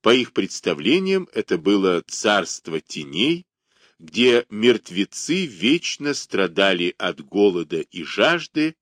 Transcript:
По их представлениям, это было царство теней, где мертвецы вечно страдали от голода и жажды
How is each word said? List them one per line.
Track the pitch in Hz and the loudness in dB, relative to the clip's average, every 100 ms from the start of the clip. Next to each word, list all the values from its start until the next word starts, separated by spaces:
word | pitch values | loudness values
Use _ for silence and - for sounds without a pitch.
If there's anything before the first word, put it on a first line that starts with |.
По | 110 | 6
их | 123 117 | 4 2
представлениям, | - 98 - - 76 82 175 190 190 180 | -4 -4 -4 -4 -2 0 0 2 -2 -2
это | 117 - 90 | -8 -2 -2
было | 80 104 95 85 - | 2 2 2 0 -4
царство | - 110 104 85 - - 80 | -4 0 0 -2 -10 -8 -8
теней, | _ - 71 76 135 170 - _ _ _ _ _ | _ -14 -8 -2 -2 -2 -8 _ _ _ _ _
где | 80 110 127 120 - | -10 2 4 4 0
мертвецы | 107 120 110 - 90 - - - 180 170 | 2 2 2 -2 -4 -4 -6 -4 -4 -4
вечно | 92 104 170 - - 143 135 | -2 0 0 -2 -6 -6 -6
страдали | - - 92 82 98 92 87 - | -4 -2 -2 2 2 2 -2 -4
от | 90 82 | -8 -8
голода | 110 98 101 87 78 85 | -6 2 4 2 -4 -6
и | - 90 | -8 -12
жажды | 76 - 135 170 151 156 156 _ | -10 0 2 2 -4 -4 -4 _